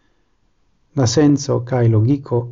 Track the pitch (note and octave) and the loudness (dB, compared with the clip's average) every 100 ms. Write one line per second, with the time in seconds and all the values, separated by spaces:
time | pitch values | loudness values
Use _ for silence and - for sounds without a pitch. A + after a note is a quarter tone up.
0 | _ _ _ _ _ _ _ _ _ C#3+ | _ _ _ _ _ _ _ _ _ -4
1 | A#2+ - D3 C#3+ - A#2+ A#2+ B2+ A#2 A2 | 0 2 2 2 0 -4 -4 -2 2 2
2 | A2 C#3+ - A#2+ A#2+ | 2 -2 -2 -6 -6